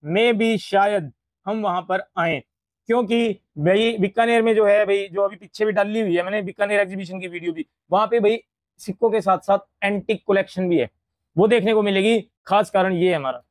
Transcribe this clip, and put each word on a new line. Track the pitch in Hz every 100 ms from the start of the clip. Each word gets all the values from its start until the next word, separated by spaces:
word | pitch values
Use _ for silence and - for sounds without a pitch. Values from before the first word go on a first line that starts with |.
मे | 147 185 233
भी | 220 226 220
शायद | - 196 196 208 147 _ _ _ 190
हम | 220
वहाँ | 208 180
पर | 170 185 - -
आएँ, | 165 143 - _ _ _ -
क्योंकि | 233 214 233 233 202 _ -
भाई | 151 196 226 220
बीकानेर | 196 - 233 233
में | 226 220
जो | 208
है | 202 202
भाई, | 202 196
जो | 175
अभी | 202 202
पीछे | 202 - 214
भी |
डाली | 202 202 214
हुई | 214 170
है |
मैंने | 180 208
बीकानेर | 196 - 202 208
exhibition | 190 190 180 185
की | 180
video | 175 170
भी, | 160 156 _ _
वहाँ | 185 214
पे | 233
भाई | 208 226 _ _ _ _
सिक्कों | - 190 233
के | 214
साथ | 185 185
साथ | - 196 - _
antique | 202 202 185 214 -
collection | 196 190 - 185
भी | 170
है, | 113 _ _ _ _ 156
वो | 208
देखने | 233 202
को | 220
मिलेगी। | 208 190 202 226 - _ -
खास | 202 214
कारण | 196 185
ये | 180 180
है | 165
हमारा। | 135 127 _